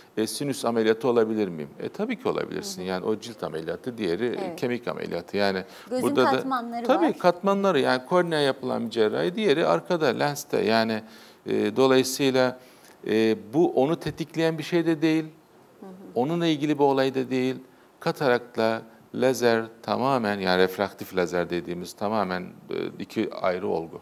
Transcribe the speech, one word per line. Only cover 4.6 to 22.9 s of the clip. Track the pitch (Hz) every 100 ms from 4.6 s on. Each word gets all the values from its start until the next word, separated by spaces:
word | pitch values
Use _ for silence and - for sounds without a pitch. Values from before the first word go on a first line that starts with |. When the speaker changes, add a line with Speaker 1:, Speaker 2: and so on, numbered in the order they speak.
Speaker 1:
kemik | 127 120 -
ameliyatı. | 78 82 85 - 98
Yani | 101 95 92 - -
Speaker 2:
Gözün | 254 247
Speaker 1:
burada | 285 254
da |
Speaker 2:
katmanları | 269 262 254 233 233 233
Speaker 1:
tabii | 285 311
Speaker 2:
var. | -
Speaker 1:
katmanları, | 180 175 196 202 196 151
yani | 127 127 -
kornea | 180 170 156
yapılan | 143 131 127 117 117
bir |
cerrahi, | 113 107 139 170 190
diğeri | 214 156 165
arkada, | 170 - 180 147
lenste. | 139 143 143 - 117 98
Yani, | 113 113 110 107 - - - -
e, | 107 104 107
dolayısıyla, | 131 131 127 - 139 131 127 123 - - - - -
e, | 107 113 107 - 151
bu | 170
onu | 120 139 160
tetikleyen | 156 - 160 156 165 160
bir |
şey | - 175 165
de | 156
değil, | 160 160 160 - _ - - -
Speaker 2:
Hı | 190
hı. | 185 - -
Speaker 1:
onunla | 131 170 170
ilgili | 151 147 147
bir | 143
olay | 135 135 131
da | 123
değil. | 127 131 127 - - - _
Katarakla | 165 160 143 120 120 - 113 113 113 - - -
lazer | 127 117 120 113 113 -
tamamen, | - 107 127 135 104 101
yani | 92 92
refraktif | 92 - 98 - 107 92
lazer | 85 87 85
dediğimiz | 87 82 87 87
tamamen, | - 104 110 92 90
e, | - - - 50 -